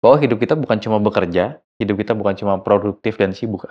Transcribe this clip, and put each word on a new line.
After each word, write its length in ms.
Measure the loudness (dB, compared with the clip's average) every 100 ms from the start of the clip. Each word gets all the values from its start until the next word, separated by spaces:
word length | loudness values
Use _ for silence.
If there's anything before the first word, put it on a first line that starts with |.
Bahwa 160 | 6 6
hidup 240 | 4 0
kita 160 | 0 -2
bukan 240 | 0 -2
cuma 160 | 0 0
bekerja, 600 | 2 0 0 0 -2 -4 _ _
hidup 160 | -4 -4
kita 160 | -2
bukan 220 | 0 0 -2
cuma 240 | -2 -2
produktif 560 | 2 2 2 -4 -6 -2
dan 160 | -2
sibuk 320 | -2 -8 -8 -10